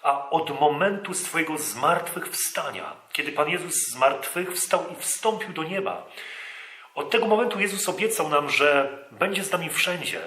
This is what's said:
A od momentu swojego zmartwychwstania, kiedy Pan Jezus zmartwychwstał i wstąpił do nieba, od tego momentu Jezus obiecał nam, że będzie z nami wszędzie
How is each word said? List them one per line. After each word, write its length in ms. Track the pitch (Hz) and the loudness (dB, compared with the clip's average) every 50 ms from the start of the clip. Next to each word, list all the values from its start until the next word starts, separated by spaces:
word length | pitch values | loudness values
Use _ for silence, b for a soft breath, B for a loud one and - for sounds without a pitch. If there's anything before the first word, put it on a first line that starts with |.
A 280 | - 147 139 - - - | 2 2 0 0 -2 0
od 300 | 160 160 156 151 139 135 | 0 0 0 0 0 4
momentu 540 | 147 151 147 147 180 202 202 202 - - 180 | 4 4 4 4 2 2 2 0 -4 -4 -4
swojego 440 | - - - - 165 160 151 156 | -4 -4 -2 -2 -2 0 0 -2
zmartwychwstania, 1400 | 143 - - - 123 135 156 170 - - - - 127 - - - - - - - 185 160 143 110 92 80 73 71 - - _ - | -4 -4 -4 -4 0 2 4 4 2 0 -4 -6 -6 -6 -6 -4 -4 -4 -2 -2 -4 -4 -4 -6 -8 -10 -10 -12 -14 -20 _ -6
kiedy 180 | - 147 147 | -4 -4 -2
Pan 180 | 147 143 151 156 | 0 0 2 2
Jezus 260 | 175 180 156 - 156 | 2 -2 -2 -2 -2
zmartwychwstał 1080 | - - - - 127 131 139 139 135 - - - 175 185 180 - - - - - 175 180 - | -2 -2 -2 2 6 6 6 6 4 -6 -4 -4 -4 -4 -2 -2 -4 2 2 2 2 2 -4
i 40 | - - | -8 -6
wstąpił 480 | - - - - - 226 214 196 - 185 | -4 -4 -4 0 0 0 0 0 -6 -6
do 140 | 170 160 160 | -6 -6 -4
nieba, 440 | 160 185 196 196 - 87 - - B B B B B B B B B B B B B B B B B B | -4 -4 -2 -2 -4 -4 -6 -10 B B B B B B B B B B B B B B B B B B
od 140 | - 147 - | -8 -4 0
tego 160 | - 220 - | 2 2 4
momentu 320 | 208 214 214 247 240 - 196 | 4 4 4 4 2 2 0
Jezus 300 | 202 196 196 196 - 190 | 0 0 0 -2 -2 -2
obiecał 400 | - - 208 220 220 - 160 156 | 0 0 0 0 2 0 0 4
nam, 200 | 147 147 147 139 | 4 2 4 4
że 480 | - - 143 147 143 139 139 139 135 - - - | 2 4 6 6 6 6 4 2 -2 -8 -14 -18
będzie 320 | - - 180 196 196 196 190 | -2 0 0 0 0 -2 -2
z 80 | - | -2
nami 180 | - 175 165 156 | -2 -2 -2 -2
wszędzie 520 | - - - 185 180 170 - - - 82 80 | 0 0 0 0 0 -2 -4 -4 -6 -6 -8